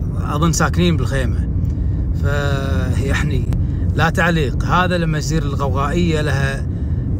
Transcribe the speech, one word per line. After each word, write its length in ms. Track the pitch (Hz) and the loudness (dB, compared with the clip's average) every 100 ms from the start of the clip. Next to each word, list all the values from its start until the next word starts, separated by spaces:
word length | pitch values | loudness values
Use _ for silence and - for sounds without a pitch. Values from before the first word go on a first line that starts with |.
| - - | -4 -4
أظن 340 | - 147 165 | -2 0 0
ساكنين 460 | - 151 - 175 165 | 2 0 2 2 2
بالخيمة. 520 | - - - - - - - - - - - - | 0 0 0 0 -2 0 -2 0 0 0 -2 0
فيعني 1200 | 143 143 139 135 135 135 131 - 135 - 147 135 - - - - - - | 0 0 0 0 0 0 0 0 0 0 2 0 0 0 0 0 0 0
لا 140 | 160 | 0
تعليق. 540 | 175 170 165 131 120 | 2 0 2 0 0
هذا 340 | - 175 180 175 | 0 2 2 0
لما 200 | 160 156 | 0 0
يصير 260 | 135 160 | 0 0
الغوغائية 760 | 147 135 139 135 143 170 175 156 | 0 -2 0 0 0 0 2 2
لها، 460 | 147 139 139 135 - - - - - | 0 0 0 -2 -4 -4 -2 -2 -2